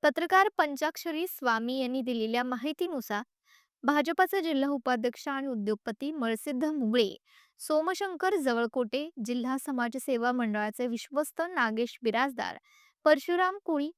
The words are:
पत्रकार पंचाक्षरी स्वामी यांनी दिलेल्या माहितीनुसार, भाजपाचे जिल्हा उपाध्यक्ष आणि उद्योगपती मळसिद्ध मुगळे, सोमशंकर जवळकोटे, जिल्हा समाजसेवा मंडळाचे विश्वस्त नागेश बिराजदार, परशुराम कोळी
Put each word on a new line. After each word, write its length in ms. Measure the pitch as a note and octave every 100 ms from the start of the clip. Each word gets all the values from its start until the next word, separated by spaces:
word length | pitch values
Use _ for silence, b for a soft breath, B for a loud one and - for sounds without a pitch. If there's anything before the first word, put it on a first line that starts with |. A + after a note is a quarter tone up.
पत्रकार 440 | D4 C#4 E4+ F#4 G4+ -
पंचाक्षरी 680 | D#4 C#4 D#4 - E4+ D#4 F4+
स्वामी 500 | - B3+ A3+ A#3 C4
यांनी 220 | B3+ C4
दिलेल्या 420 | B3 A#3 A3 A#3
माहितीनुसार, 800 | B3 B3 C4+ D4+ F4+ D4+ - G#3 A3+ _ b b b _
भाजपाचे 580 | B3 D4 D4 E4 F#4 G4
जिल्हा 280 | E4 C#4 C#4
उपाध्यक्ष 580 | C#4+ B3+ B3 A#3+ A#3 -
आणि 200 | C#4 C#4
उद्योगपती 640 | A#3 G3+ G#3+ - A3 C#4
मळसिद्ध 540 | D#4 A#3 A3 - B3+ D4+
मुगळे, 520 | D#4 A3 A#3+ G3+ - b b b b
सोमशंकर 760 | - D#4 D#4+ F#4 G4+ E4+ F#4 G4
जवळकोटे, 760 | C4 A#3 A#3 C4 A#3 C4 D4+ - A3
जिल्हा 320 | B3 A#3+ C4 -
समाजसेवा 680 | B3+ A#3+ B3+ - B3 A#3+
मंडळाचे 560 | B3 A#3 G#3+ G#3+ - B3
विश्वस्त 540 | A#3 - C#4 D4+ - E4+
नागेश 500 | F4+ A#3 A3 A#3 -
बिराजदार, 540 | A#3 A3 C4+ A#3 F#2+ - b b b b
परशुराम 540 | D#4 D4+ - F4 F#4 G4+ -
कोळी 260 | D4+ D4